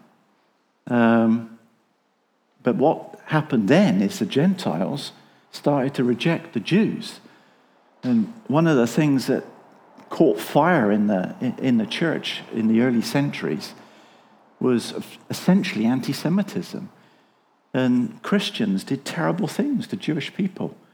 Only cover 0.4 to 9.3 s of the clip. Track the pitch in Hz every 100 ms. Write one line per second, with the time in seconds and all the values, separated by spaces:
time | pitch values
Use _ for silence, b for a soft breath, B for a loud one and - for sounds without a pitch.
0.4 | _ _ _ _ - 123 117 117 113 117
1.4 | 117 - _ _ _ _ _ _ _ _
2.4 | _ _ 127 123 143 - - - - 151
3.4 | 151 120 98 156 202 95 101 - 104 135
4.4 | 180 185 - 80 92 143 - b b b
5.4 | b - - 143 127 139 123 120 - 160
6.4 | - 120 - - 170 87 - - b b
7.4 | b b b b b _ 127 117 101 -
8.4 | - 143 165 139 117 - 151 135 -